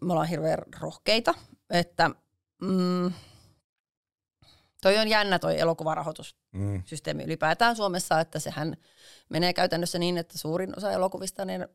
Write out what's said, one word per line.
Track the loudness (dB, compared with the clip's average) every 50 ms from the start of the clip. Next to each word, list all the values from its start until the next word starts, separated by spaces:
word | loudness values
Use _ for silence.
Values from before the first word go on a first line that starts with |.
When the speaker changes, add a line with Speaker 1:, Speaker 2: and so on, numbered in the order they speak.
Speaker 1:
me | -2 0
ollaan | 2 2 2 0
hirveän | -2 0 0 0 0 -2 -4 -10 -12 -10
rohkeita. | -10 -10 -10 -4 0 2 2 2 2 0 -2 -2 -4 -20 -20 _ _ 0
Että, | 0 0 0 0 _ 2 2 2 2 _ _ _ _ _ _ _ _ -6
mm, | -2 0 2 2 2 2 2 0 0 -2 -4 -6 -14 -20 -20 -20 _ _ _ _ _ _ _ _ _ _ _ _ _ _ _ _ _ _ _ _ _ _ _ _ _ _ _ 2
toi | 4 4 6 6
on | 4 4
jännä | 4 2 4 4 2 2
toi | 2 0 0 2
elokuvarahoitussysteemi | 2 2 0 0 -2 -2 -2 -2 -4 -6 -8 -10 -14 -20 -20 _ _ _ -8 -6 -4 -4 -4 -6 -6 -8 -10 -8 -6 -6 -6 -4
Speaker 2:
Mm. | -4
Speaker 1:
ylipäätään | -6 -4 0 0 0 2 4 4 2 2
Suomessa, | 2 0 -2 -2 -2 0 2 2 2
että | 2 0 -4 -8
sehän | -6 -6 -6 -6 -6 -6 -6 -8 _ _ _ _ -20 -20 -20 -20 _ -4
menee | -2 0 0 2
käytännössä | 2 2 2 2 2 0 -2 -2 -2 -2
niin, | 0 0 0 -2
että | -4 -6 -8 -8
suurin | -6 -4 -4 -4 -4 -6 -6 -6
osa | -4 -2
elokuvista | 0 0 0 0 -2 -4 -10 -10 -8 -6 -6
niin | -6 -6 -6 -8 -10 _